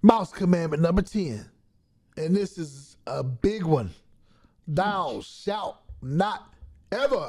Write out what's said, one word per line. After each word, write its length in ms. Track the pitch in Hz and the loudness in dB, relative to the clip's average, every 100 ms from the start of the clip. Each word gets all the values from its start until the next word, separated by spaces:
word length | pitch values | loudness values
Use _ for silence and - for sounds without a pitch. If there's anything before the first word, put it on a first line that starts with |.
Mouse 300 | 208 226 185 | 10 8 2
commandment 500 | - 185 180 165 147 | -2 2 2 2 0
number 200 | 165 185 | 2 2
ten. 460 | 190 214 170 107 - _ _ _ _ _ _ - | 0 -4 -6 -8 -14 _ _ _ _ _ _ -8
And 180 | 160 | 0
this 240 | 190 196 - | 0 0 -6
is 380 | 156 139 139 - - | -12 -12 -20 -20 -10
a 160 | 135 | -6
big 420 | 127 123 196 220 | -6 -2 -2 0
one. 260 | 165 151 101 - _ _ _ _ _ _ - | 0 0 0 -12 _ _ _ _ _ _ -6
Thou 540 | 151 202 202 160 117 | -2 0 -2 -4 -6
shalt 540 | - - - 208 190 - - - | -12 -10 -6 -6 -6 -10 -20 -16
not 520 | 127 147 202 202 - - - - _ | -6 -2 -2 -2 -12 -20 -20 -20 _
ever 240 | 214 269 247 | -2 0 0